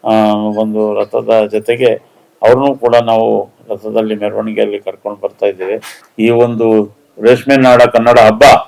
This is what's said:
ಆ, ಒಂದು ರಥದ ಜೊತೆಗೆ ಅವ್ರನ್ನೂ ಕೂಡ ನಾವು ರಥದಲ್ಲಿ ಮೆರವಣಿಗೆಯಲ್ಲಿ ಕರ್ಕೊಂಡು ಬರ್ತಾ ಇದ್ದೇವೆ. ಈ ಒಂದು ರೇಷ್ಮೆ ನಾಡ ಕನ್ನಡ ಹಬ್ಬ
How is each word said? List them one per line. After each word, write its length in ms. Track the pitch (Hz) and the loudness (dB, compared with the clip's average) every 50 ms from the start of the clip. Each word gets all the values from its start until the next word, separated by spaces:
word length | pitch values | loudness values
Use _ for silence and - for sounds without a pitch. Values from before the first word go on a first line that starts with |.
| - | -2
ಆ, 40 | 107 110 110 107 107 107 | 0 0 2 2 0 0
ಒಂದು 600 | 104 104 107 104 104 110 110 107 107 107 104 104 | -2 -4 -4 -4 -4 -4 -4 -2 -4 -4 -2 -2
ರಥದ 540 | 107 104 101 - 120 117 110 113 110 107 104 | -4 -6 -4 -6 -6 -2 0 0 0 0 0
ಜೊತೆಗೆ 420 | 107 107 110 - 120 120 131 117 110 180 _ _ _ _ _ _ _ _ | -4 -6 -4 -4 -4 0 0 -2 -2 -2 _ _ _ _ _ _ _ _
ಅವ್ರನ್ನೂ 340 | 107 110 123 127 139 143 135 | 2 2 2 2 0 -2 -4
ಕೂಡ 200 | 135 117 120 117 | -2 -2 0 0
ನಾವು 540 | 120 117 113 113 113 113 113 107 104 101 104 _ _ _ 117 | 0 0 0 -2 0 0 -2 -2 -4 -6 -8 _ _ _ -14
ರಥದಲ್ಲಿ 460 | 107 98 107 110 107 113 110 107 110 | -14 -12 -10 -6 -4 -4 -4 -4 -6
ಮೆರವಣಿಗೆಯಲ್ಲಿ 640 | 104 104 104 104 104 107 110 107 104 107 104 104 101 | -6 -6 -6 -6 -6 -8 -6 -4 -4 -4 -4 -6 -10
ಕರ್ಕೊಂಡು 420 | _ 95 95 _ _ 104 104 101 | _ -12 -14 _ _ -14 -12 _
ಬರ್ತಾ 240 | 101 101 _ _ 101 | -10 -12 _ _ -6
ಇದ್ದೇವೆ. 600 | 101 95 92 92 95 104 117 - - - - _ _ _ - | -6 -4 -6 -8 -8 -8 -10 -10 -18 -20 -20 _ _ _ -4
ಈ 100 | 110 113 | -2 0
ಒಂದು 680 | 120 117 120 117 117 110 113 113 110 110 104 104 _ _ _ _ _ - | 2 2 0 0 0 -2 0 0 0 0 0 -4 _ _ _ _ _ -2
ರೇಷ್ಮೆ 340 | 107 117 127 120 - 139 139 | 2 2 2 2 0 0 0
ನಾಡ 260 | 135 131 127 123 120 | 2 4 4 6 6
ಕನ್ನಡ 380 | 123 123 - 117 113 120 120 123 | 4 4 4 2 2 4 4 6
ಹಬ್ಬ 240 | 110 110 107 110 - - 113 110 - | 4 4 4 6 6 6 6 4 0